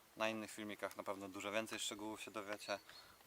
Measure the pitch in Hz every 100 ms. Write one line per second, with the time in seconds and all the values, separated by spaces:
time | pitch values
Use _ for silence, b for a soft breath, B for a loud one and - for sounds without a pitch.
0 | - - 110 110 107 - 107 101 98 -
1 | 98 98 98 95 101 104 110 110 - 107
2 | 107 107 - 110 101 104 - 101 - B
3 | B B